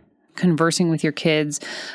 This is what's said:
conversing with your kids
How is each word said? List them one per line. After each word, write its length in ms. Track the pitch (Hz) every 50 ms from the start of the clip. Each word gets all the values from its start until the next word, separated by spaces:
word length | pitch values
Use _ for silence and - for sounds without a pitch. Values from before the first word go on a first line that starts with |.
| _ _ _ _ _ _ -
conversing 520 | - - 180 165 143 165 165 160 - 180 165
with 140 | 165 151 -
your 100 | 156 147
kids 480 | - - 170 156 151 151 151 143 - - - - - - -